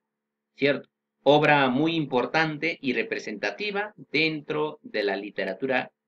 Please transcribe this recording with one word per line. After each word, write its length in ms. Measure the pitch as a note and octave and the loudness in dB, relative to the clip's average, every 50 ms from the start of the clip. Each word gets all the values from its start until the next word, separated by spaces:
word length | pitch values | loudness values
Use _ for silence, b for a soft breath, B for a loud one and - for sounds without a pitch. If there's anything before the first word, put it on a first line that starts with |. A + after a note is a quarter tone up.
| _ _ _ _ _ _ _ _ _ _ _ | _ _ _ _ _ _ _ _ _ _ _
¿cierto? 320 | - C#3 C#3+ C3+ - - _ _ _ _ _ _ _ _ | -2 0 0 0 -2 -6 _ _ _ _ _ _ _ _
Obra 460 | C3+ D3 D3 D3+ D3+ D3 C#3+ C3+ B2+ | 4 6 6 6 6 6 6 6 4
muy 260 | B2 C3+ D#3 E3 E3 | 4 2 2 2 2
importante 840 | E3 D3 B2+ C3 B2 B2+ - - D#3+ D#3+ D#3 D3+ D3 D#3+ E3 E3 - - | 0 -2 0 0 0 0 0 0 0 0 0 -2 -4 -4 -4 -4 -4 -4
y 100 | B2+ A#2+ | -2 -2
representativa 1040 | A#2 G#2+ - A2 G#2 - A2+ A2 G2+ G#2 G#2 - - G#3 G#3 F#3+ G3+ G#3 G#3 - | -2 -2 -2 -4 -6 -6 -8 -8 -4 -4 -6 -4 -4 -6 -6 -4 -6 -6 -8 -10
dentro 840 | - C#3+ - - D3+ D#3+ D#3+ D#3 D3 D3 - D3+ D3+ D3+ D3+ D3+ - _ | -18 -16 -4 -2 0 0 0 -2 -4 -6 -6 -4 -4 -4 -4 -6 -10 _
de 220 | - - G#2+ G#2 | -8 -4 -2 -2
la 120 | G2+ G2 | -2 -2
literatura 760 | G2+ G#2 G2+ - - F#2+ F#2+ F#2 - C3+ C3 B2+ B2+ B2+ - - _ _ | -4 -6 -8 -6 -6 -4 -4 -4 -4 -4 -2 -2 -2 -4 -6 -12 _ _